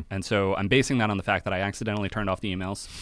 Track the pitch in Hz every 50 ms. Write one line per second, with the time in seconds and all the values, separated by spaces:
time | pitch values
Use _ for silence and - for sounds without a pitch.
0 | - - 98 98 - - 110 101 98 95 98 95 101 98 131 139 135 - 139 120
1 | 110 104 101 95 - 107 98 90 - 101 95 92 98 101 - - 113 110 104 107
2 | 98 92 - 110 101 95 92 - - 98 92 92 92 95 101 - - - - -